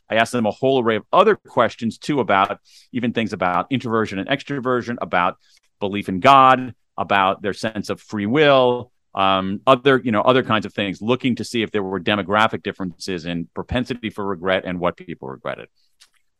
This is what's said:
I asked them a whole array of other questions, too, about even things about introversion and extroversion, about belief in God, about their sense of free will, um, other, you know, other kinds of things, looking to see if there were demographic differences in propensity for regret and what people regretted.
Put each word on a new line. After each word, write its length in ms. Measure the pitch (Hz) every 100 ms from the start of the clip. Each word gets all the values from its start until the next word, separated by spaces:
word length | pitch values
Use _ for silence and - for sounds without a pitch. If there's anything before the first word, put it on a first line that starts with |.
| -
I 60 | 110
asked 160 | 113
them 120 | 120
a 60 | 110
whole 320 | - 131 135
array 140 | 113 107
of 80 | -
other 240 | 170 208 196
questions, 600 | - - 110 - 113 -
too, 240 | - 147
about 400 | 104 98 95 98 _ - _
even 200 | 127 117
things 200 | 117 107
about 360 | 98 90 87 90
introversion 480 | 127 120 113 104 95
and 100 | -
extroversion, 720 | 143 - 143 123 123 110 120
about 380 | 95 92 90 - _ _ _ _
belief 280 | 101 101 98
in 120 | 92
God, 540 | 131 139 131 127 127 - _ -
about 420 | 85 101 95 98
their 140 | 101
sense 340 | 90 113 110 92
of 120 | 92
free 260 | - 107 101
will, 640 | 139 147 135 123 123 117 _ _
um, 460 | 98 98 95 95 101 -
other, 340 | 131 135 131
you 80 | 117
know, 80 | 104
other 220 | 127 127
kinds 240 | 120 107 101
of 80 |
things, 260 | - 101 85
looking 360 | 107 123 131 110
to 80 |
see 180 | 107 120
if 80 | 104
there 120 | 104
were 180 | 95 95
demographic 600 | 87 104 87 104 110 98
differences 640 | 101 - 95 - - 90 82
in 220 | 85 82
propensity 560 | - 85 123 123 120 107
for 160 | - 101
regret 380 | 87 92 95 92
and 120 | 90
what 160 | 87 -
people 320 | - 78 65
regretted. 400 | 65 71 64 60 _ _ _ _ _ _